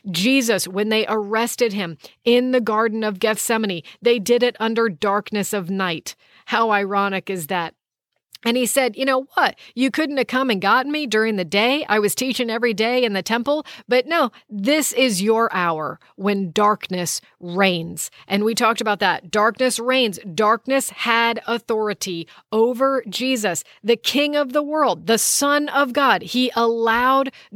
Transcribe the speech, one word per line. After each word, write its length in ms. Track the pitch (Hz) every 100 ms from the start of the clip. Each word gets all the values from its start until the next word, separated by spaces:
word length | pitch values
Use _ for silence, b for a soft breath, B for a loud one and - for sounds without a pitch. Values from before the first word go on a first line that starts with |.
| 202
Jesus, 600 | 165 208 269 233 196 175
when 180 | 190 214
they 180 | 220 -
arrested 640 | 214 202 220 233 - 233
him 240 | 196 175 160 B B
in 280 | - 240 254
the 100 | 254
Garden 420 | 226 214 226 220
of 160 | 214 190
Gethsemane, 640 | 226 214 - 226 208 175 B B
they 180 | 233 240
did 220 | 196 240
it 140 | 240 -
under 300 | 226 226 226
darkness 640 | 160 208 202 - 208 196
of 180 | 208 175
night. 460 | 190 185 165 - - b b -
How 260 | 226 226
ironic 580 | 208 196 202 202 190 -
is 180 | 190 151
that? 280 | 180 165 - _ _ _ _ _ - 233
And 100 | 240
he 100 | 247
said, 300 | 277 254 208
"You 80 |
know 240 | 269 262 269
what? 220 | - 247 - B -
You 160 | 262
couldn't 240 | 254 311 285
have 120 | 240
come 220 | 254 269
and 120 | 196
gotten 320 | 196 240 269
me 120 | 302 285
during 300 | 214 220 208
the 80 |
day. 420 | 170 196 233 285 -
I 100 | 214
was 160 | 208 -
teaching 340 | 254 247 233
every 240 | 226 240
day 300 | 208 220 254
in 80 | 240
the 100 | 196
temple. 440 | 175 233 240 302 - B -
But 180 | 247 254
no, 240 | 339 262 B B
this 440 | 208 196 311 277
is 280 | - 262 185
your 320 | 202 226 226
hour 460 | 185 175 160 151 - b -
when 380 | 196 202 190
darkness 640 | 180 208 208 - 185 175 - b b
reigns." 680 | 175 175 196 175 165 156 - B B
And 160 | 196 214
we 100 | 226
talked 240 | 226 226
about 200 | 214 202
that. 300 | 190 165 175
Darkness 480 | 214 214 214 254 -
reigns. 420 | 233 262 240 175 196
Darkness 560 | 156 214 226 - 269 -
had 520 | - 240 226 233 233 -
authority 840 | 233 - 220 214 196 190 170 165 B _
over 540 | 220 233 240 262 269 220
Jesus, 560 | - 262 254 208 165 - b
the 140 | 208 233
King 400 | - 277 294 294
of 160 | 277
the 100 | 277
world, 440 | 294 311 277 - 165
the 100 | 226
Son 500 | - - 277 294 294
of 240 | 277 277
God. 300 | 247 277 196
He 280 | 190 254 254 -
allowed 800 | 233 233 226 226 254 269 269 B B